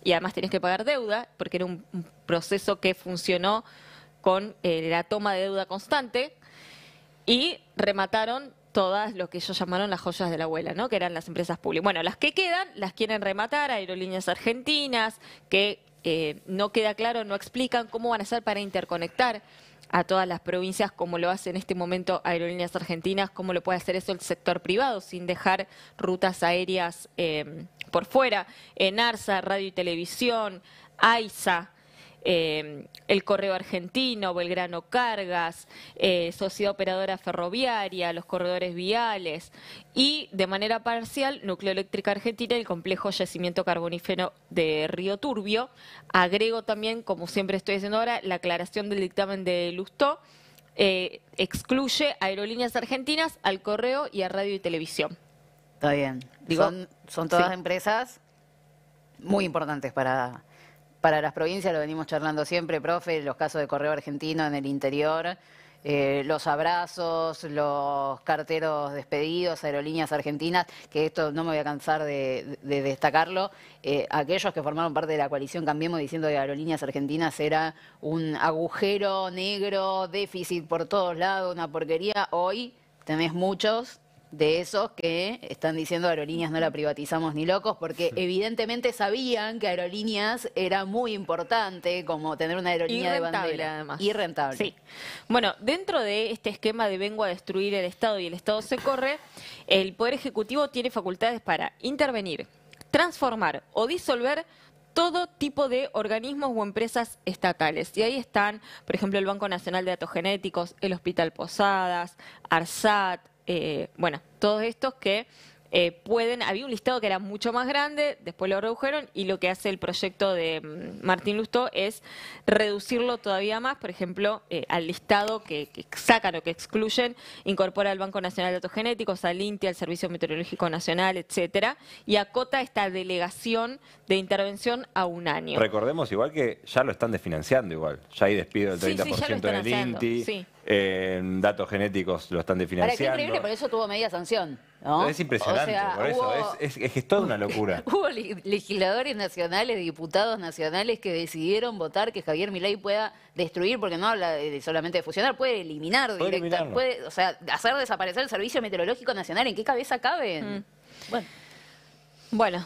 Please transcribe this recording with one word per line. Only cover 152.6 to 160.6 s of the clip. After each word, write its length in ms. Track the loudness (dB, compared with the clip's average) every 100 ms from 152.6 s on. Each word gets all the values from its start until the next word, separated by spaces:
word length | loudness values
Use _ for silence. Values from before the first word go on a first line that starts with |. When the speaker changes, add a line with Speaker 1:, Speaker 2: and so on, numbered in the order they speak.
| -2 -2
Speaker 2:
pueda 380 | 0 0 0 -6 -18 -4
destruir, 440 | -4 0 0 2
porque 180 | 0 0
no 100 | 0
habla 240 | 2 0
de, 280 | 0 -2 -4
solamente 360 | -2 0 2 0
de 60 |
fusionar, 340 | 0 0 0 2
puede 240 | 0 0
eliminar 480 | -4 -6 0 2 2 0
Speaker 3:
Puede 80 | 0
Speaker 2:
directa, 120 | 0 0 0
Speaker 3:
eliminarlo. 160 | 0
Speaker 2:
puede, 320 | 0 0 -2 -6
o 40 |
sea, 280 | 0 0 0 -4
hacer 240 | 0 2 2
desaparecer 480 | 0 -2 -2 -2
el 60 | -2
Servicio 320 | -2 0 -2
Meteorológico 520 | -2 0 0 0 -2
Nacional. 340 | -2 -2 0 0
¿En 80 | 0
qué 80 |
cabeza 360 | 0 0 0 0
caben? 580 | 0 0 0 -2 -4
Speaker 1:
Mm. 60 | -8